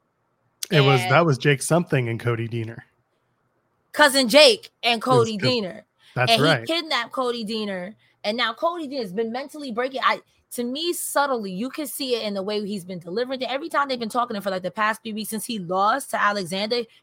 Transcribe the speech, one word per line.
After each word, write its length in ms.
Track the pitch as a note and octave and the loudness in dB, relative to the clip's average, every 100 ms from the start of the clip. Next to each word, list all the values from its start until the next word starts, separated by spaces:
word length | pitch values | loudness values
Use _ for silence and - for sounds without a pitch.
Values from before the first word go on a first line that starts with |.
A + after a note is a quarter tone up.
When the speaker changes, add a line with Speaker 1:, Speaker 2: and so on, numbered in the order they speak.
| _ _ _ _ _ _ - | _ _ _ _ _ _ 0
Speaker 1:
It 100 | D#3+ | 4
was, 200 | C#3 C3+ | 6 4
Speaker 2:
And 100 | - | 6
Speaker 1:
that 140 | C#3 E3+ | 4 4
was 140 | B2 | 4
Jake 240 | D3 C3+ | 2 2
something 440 | - E3 F3 C#3 A#2 | 2 0 2 0 0
and 120 | A2+ | -2
Cody 280 | A#2+ A2+ A2+ | -2 -2 -2
Deaner. 340 | A#2 A2 A#2 - _ _ _ _ _ _ _ _ _ _ | -6 -8 -10 -18 _ _ _ _ _ _ _ _ _ _
Speaker 2:
Cousin 380 | - D4 C4+ B3 | 4 4 4 6
Jake 400 | C#4 D4 G#3 - _ | 8 8 6 -2 _
and 180 | A#3 A#3 | -2 0
Speaker 1:
It 40 | B3+ | 2
was 100 | B3 | 4
Speaker 2:
Cody 200 | A3+ G#3+ | 4 0
Speaker 1:
Cou- 80 | B3+ | 0
Speaker 2:
Deaner. 340 | B3 F#3 - - _ _ | 0 -2 -8 -18 _ _
Speaker 1:
That's 180 | - B2+ | 0 4
Speaker 2:
And 100 | A3+ | 6
Speaker 1:
right. 160 | E3 C3+ | 6 4
Speaker 2:
he 80 | A#2 | 2
kidnapped 440 | E4 D#4+ C4 A3+ | -4 -2 -4 -4
Cody 320 | - B3 A#3+ | -4 -2 -4
Deaner, 520 | G#3 A3 G#3 F#3 F3+ G#3+ _ _ | -4 -4 -4 -6 -10 -14 _ _
and 140 | G#3 A#3 | -4 -2
now 160 | A3+ | -2
Cody 340 | A#3 E4 F4 C#4+ | 0 -2 -2 -6
Deaner 140 | C#4 | -6
has 120 | G#3 | -6
been 180 | F#3 A3+ | -4 -4
mentally 400 | B3 C#4+ D#4 C#4 | -4 -8 -10 -8
breaking. 300 | A3 C4 C4 | -4 -4 0
I, 180 | G#3+ G3+ - _ _ | 0 0 -6 _ _
to 120 | - | -8
me, 300 | A#3+ C#4 E4+ | -6 -4 -4
subtly, 580 | E4+ - D4 C#4+ B3 G3 | -4 -2 0 0 0 -4
you 200 | F3+ B3+ | -6 -6
can 160 | D4+ C#4+ | -6 -8
see 280 | - C4+ A#3 | -6 -4 -2
it 60 | |
in 140 | G#3+ G3+ | -2 -4
the 80 | |
way 200 | F#3+ G#3 | -4 -4
he's 220 | G3+ G#3 F3 | -4 -6 -8
been 140 | F3+ | -12
delivering 420 | E3 G3+ B3 C4 | -8 -6 -4 -4
it. 80 | A#3+ | -6
Every 200 | C4+ D#4+ | -6 -4
time 180 | D#4 C#4 | -2 -2
they've 120 | B3+ | -4
been 80 | A3+ | -4
talking 280 | B3 A#3+ G#3 | -2 -2 -4
to 20 | |
him 60 | |
for, 80 | G3 | -4
like, 100 | F#3 | -4
the 80 | F3+ | -4
past 320 | G#3+ G#3+ G#3+ | -2 -2 -2
three 120 | A3+ | -6
weeks 160 | G#3+ A3 | -8 -6
since 160 | A3 - | -8 -6
he 120 | A3 | -8
lost 540 | E3+ F#3 G3+ C4+ - | -4 0 2 0 -2
to 100 | A3 | 0
Alexander, 600 | G#3 G#3 E3+ F#3+ A3 A#3+ A3+ _ | 0 0 -2 -4 -2 -2 -4 _